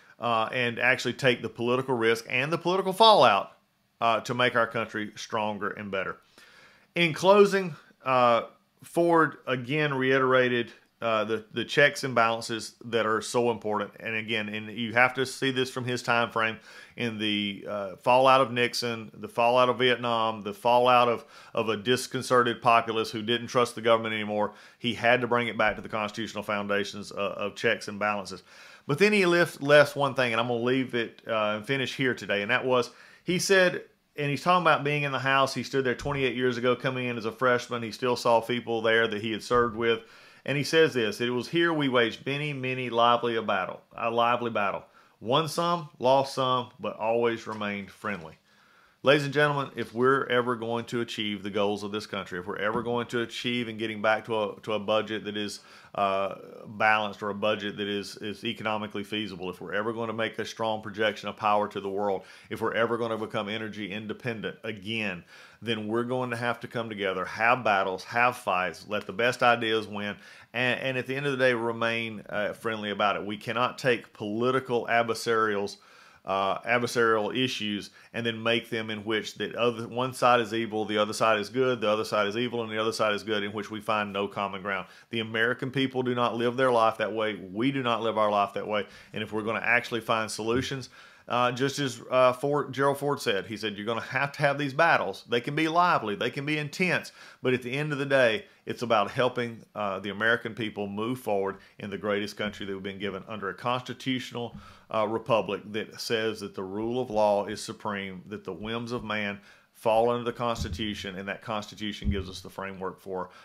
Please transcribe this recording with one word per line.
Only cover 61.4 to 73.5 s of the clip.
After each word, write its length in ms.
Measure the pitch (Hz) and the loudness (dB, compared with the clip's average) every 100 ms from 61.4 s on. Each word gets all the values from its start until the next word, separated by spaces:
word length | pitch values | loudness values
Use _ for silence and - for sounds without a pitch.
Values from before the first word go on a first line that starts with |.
| 107 104 104 | 2 2 2
to 140 | 104 | -4
the 60 | 98 | -6
world, 340 | 98 104 95 - - - | -2 -2 -2 -6 -20 -12
if 140 | 110 | -6
we're 100 | 110 | -2
ever 240 | 98 113 117 | 0 0 0
gonna 220 | 117 110 | -2 -4
become 320 | 110 113 101 | -6 -6 -6
energy 420 | 107 110 98 101 | -6 -8 -8 -8
independent 640 | 101 110 107 127 113 90 - | -8 -10 -8 -8 -6 -8 -8
again, 580 | 113 104 95 113 107 87 - - - - | -10 -10 -8 -6 -4 -6 -12 -20 -20 -10
then 260 | 107 110 107 | -4 -4 -2
we're 180 | 113 | -2
going 260 | 120 127 127 | 0 -2 -2
to 60 | 117 | -2
have 220 | 120 117 | -2 -4
to 60 | 120 | -6
come 220 | 127 113 | -6 -6
together, 380 | 107 98 92 90 | -2 -2 -2 -4
have 360 | 101 113 127 | 0 2 4
battles, 420 | 110 101 98 92 | 4 4 2 -2
have 340 | - 120 123 120 | -4 2 2 2
fights, 480 | - 90 90 80 - | 0 0 0 -4 -6
let 180 | 104 98 | -6 -4
the 60 | |
best 300 | 98 117 123 | 0 0 4
ideas 440 | 123 120 113 110 98 | 4 4 2 0 -2
win, 300 | 104 101 98 - - - | -6 -8 -8 -14 -20 -10
and, 260 | 113 123 117 | -4 -2 0
and 160 | 131 127 | -2 -4
at 100 | 123 | -4
the 80 | |
end 120 | 131 143 | -4 -2
of 60 | |
the 120 | 131 | 2
day, 80 | 131 | 2
remain, 720 | 120 117 113 113 117 113 110 - | 2 0 -2 -2 -2 -4 -8 -8
uh, 240 | 101 101 | -4 -4
friendly 340 | - 113 110 104 | -4 -6 -4 -4
about 280 | 98 104 90 | 0 2 2
it. 100 | 92 | -4
We 100 | 107 | -8
cannot 400 | 123 | -4